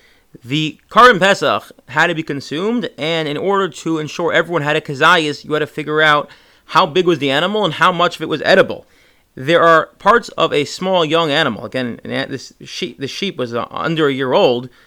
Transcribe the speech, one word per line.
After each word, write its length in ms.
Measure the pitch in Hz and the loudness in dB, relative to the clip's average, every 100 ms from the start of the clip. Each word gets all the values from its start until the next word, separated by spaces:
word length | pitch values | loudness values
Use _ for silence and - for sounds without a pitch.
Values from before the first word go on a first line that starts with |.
| _ _ _ - | _ _ _ -20
The 340 | 117 147 156 - _ | -6 -4 -4 -6 _
Karban 280 | 214 247 196 | 6 6 6
Pesach 540 | 190 196 139 107 - - - | 2 2 0 -2 -4 -18 -6
had 200 | 139 170 | 0 0
to 60 | |
be 80 | 160 | 0
consumed, 680 | 160 143 - 143 202 240 175 - | -6 -8 -8 -6 -4 -4 -6 -6
and 300 | 151 165 156 | -4 -2 -4
in 100 | 147 | -4
order 320 | 185 196 190 | -2 0 -2
to 260 | - 165 160 | -4 -4 -4
ensure 340 | 151 - 165 | -4 -4 0
everyone 300 | 151 165 170 | 0 0 -2
had 160 | 147 156 | 0 -2
a 60 | |
kazayas, 600 | 156 135 156 175 151 139 | -4 2 4 4 2 -4
you 120 | - | -4
had 60 | 151 | -4
to 60 | 147 | -4
figure 360 | - 147 151 | -6 -4 2
out 260 | 156 147 143 - _ _ - | 4 2 0 -12 _ _ -2
how 180 | 160 | 0
big 220 | 156 156 180 | 2 2 2
was 120 | 160 | 0
the 120 | 139 | 0
animal 340 | 139 180 214 | 0 0 0
and 80 | 190 | -2
how 200 | 131 175 | 2 2
much 240 | 175 175 - | 2 0 -2
of 40 | |
it 80 | 156 | -6
was 140 | 151 | -2
edible. 420 | - 190 127 101 - _ _ _ _ | 4 4 4 -2 -14 _ _ _ _
There 280 | - 131 170 | -8 0 4
are 240 | 165 160 - _ | 6 4 2 _
parts 300 | 196 233 - | 2 2 0
of 220 | - 160 | -2 -2
a 140 | 147 139 | 0 -4
small 360 | - 185 185 | -4 -2 0
young 280 | 160 160 165 | 2 0 0
animal, 340 | 143 151 104 | 0 -2 -4
again, 340 | 110 127 123 - | -8 -6 -6 -8
an 60 | - | -8
a-, 160 | 127 - | -8 -8
this 260 | 131 - - | -10 -14 -20
sheep, 360 | 139 - 180 - | -16 -10 -10 -8
the 100 | 135 | -12
sheep 300 | - 196 160 | -8 -8 -6
was, 160 | 123 | -6
uh, 140 | 117 98 | -6 -8
under 360 | - 151 160 147 | -6 -4 -2 -2
a 60 | |
year 220 | 135 131 | -2 -2
old, 340 | 160 170 120 127 - | 2 2 0 -4 -16